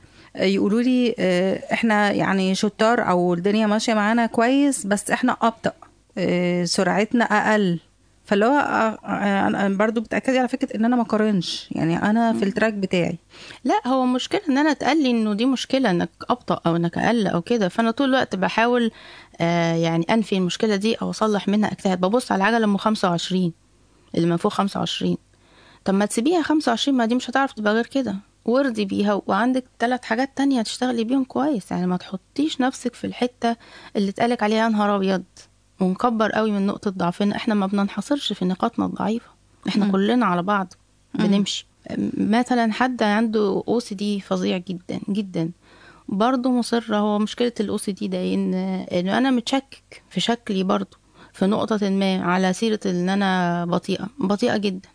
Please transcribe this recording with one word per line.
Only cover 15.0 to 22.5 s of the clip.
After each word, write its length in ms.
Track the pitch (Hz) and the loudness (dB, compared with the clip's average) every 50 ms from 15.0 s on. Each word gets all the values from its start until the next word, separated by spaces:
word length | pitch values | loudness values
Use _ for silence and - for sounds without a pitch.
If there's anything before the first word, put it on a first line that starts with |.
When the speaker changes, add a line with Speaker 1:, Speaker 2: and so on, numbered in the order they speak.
| 277 | 2
Speaker 2:
لي 80 | 254 | 2
إنه 220 | 240 226 220 214 208 | 2 2 0 0 0
دي 120 | 196 233 | 0 0
مشكلة 460 | 269 262 - - - - 269 262 202 | 0 0 -2 -2 -2 0 2 2 2
إنك 180 | 175 170 175 - _ - - - | 2 2 0 -2 _ -12 -4 -4
أبطأ 300 | 240 - - - 175 - - | -4 -4 -2 -4 -4 -2 0
أو 100 | 170 165 | 0 0
إنك 220 | 170 170 170 - | 2 0 0 -2
أقل 300 | - - 196 233 233 196 | 0 0 2 2 2 0
أو 140 | 175 - 170 | 0 0 -2
كده، 280 | 170 - 240 233 196 175 | -2 0 0 0 0 0
فأنا 220 | - - 233 226 | 0 0 0 0
طول 180 | 226 - 277 262 | 0 0 0 2
الوقت 260 | 262 262 - - - | 2 2 0 -2 -2
بحاول، 560 | 185 180 185 - 220 226 240 247 247 233 220 - - - - - - - - - - | -2 -2 0 2 2 2 2 2 2 0 0 -2 -6 -20 -20 -20 -20 -20 -18 -6 -2
آه، 320 | 165 170 170 170 170 165 165 | 0 0 2 2 2 2 2
يعني 320 | 165 165 165 165 165 170 - | 2 2 2 2 0 0 2
أنفي 280 | 220 233 202 - 208 | 2 0 2 0 0
المشكلة 380 | 185 180 175 - - 233 220 208 | 0 0 -2 -2 -2 0 0 0
دي 200 | 196 202 226 226 | 0 0 0 -2
أو 140 | - 190 180 | -2 -4 -6
أصلح 380 | 180 - 220 220 208 190 - | -2 -2 0 0 0 0 0
منها 240 | 202 202 214 202 - | 0 0 2 2 0
أجتهد. 300 | 190 - - 196 185 180 | -2 -2 -2 0 0 2
ببص 300 | 185 185 220 254 - - | 0 0 0 0 0 0
على 80 | 202 190 | 0 2
العجلة 260 | 196 214 | 2 2